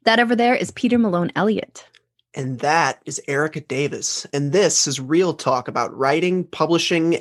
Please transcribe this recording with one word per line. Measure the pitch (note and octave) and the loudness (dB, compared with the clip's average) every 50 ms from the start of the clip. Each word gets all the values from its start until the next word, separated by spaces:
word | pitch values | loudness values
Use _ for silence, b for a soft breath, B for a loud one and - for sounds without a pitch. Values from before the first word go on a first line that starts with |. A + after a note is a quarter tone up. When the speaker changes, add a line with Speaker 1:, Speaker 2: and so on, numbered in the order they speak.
| - | 0
Speaker 1:
That | A3+ A3+ A#3 | 2 2 4
over | A#3+ A3+ A#3+ | 2 2 2
there | A3 A#3+ A#3+ B3+ | 2 2 2 2
is | - F3+ - | 0 -2 -6
Peter | - - - A#3 A#3+ | -6 -4 -2 2 2
Malone | A#3+ A3+ G#3 F3 F3 F3 - - | 2 2 2 2 0 0 0 0
Elliott. | D#3 F#3 G#3+ G#3+ F#3 - - - - - _ _ _ _ _ _ _ _ _ - | 0 0 0 0 -2 -4 -8 -12 -20 -20 _ _ _ _ _ _ _ _ _ -12
Speaker 2:
And | D3 C3+ C3 C3 A2+ | -10 -8 -8 -6 -2
that | - C#3+ D#3 E3 D#3 C3+ B2 - - | 2 4 4 4 4 2 0 -4 -8
is | - C#3+ - - | -12 -12 -10 -6
Erica | - C#3 C#3+ D3+ D#3 D3+ D3+ | -4 -2 0 0 -2 -4 -8
Davis. | - - C3 C3+ D3 C#3 - - - - - - - - - | -8 -6 -4 -2 -2 -4 -4 -6 -8 -8 -8 -8 -8 -4 -4
And | C#3+ C#3+ C#3+ C#3+ | -2 -2 0 2
this | G3 G3+ D#3+ - - - | 2 4 4 2 0 0
is | D3 C3 C#3 | -2 -2 -4
Real | C3 C3 D#3 F3 F#3+ E3+ D3 | -4 0 2 2 2 2 0
Talk | - - C3 C3 B2 B2 | -2 -2 0 0 0 -2
about | - A2+ B2 A#2 - - A#2+ | -4 -4 -4 -4 -4 -2 -2
writing, | C3+ C3+ D3 E3 F3 F3+ F#3 F#3 E3+ | 0 2 2 2 2 0 0 -2 -4
publishing, | - - - D#3+ D#3 E3+ E3 E3 - F3+ E3 E3 E3 E3+ - | -4 -4 -2 0 2 2 0 2 0 0 0 2 2 0 -2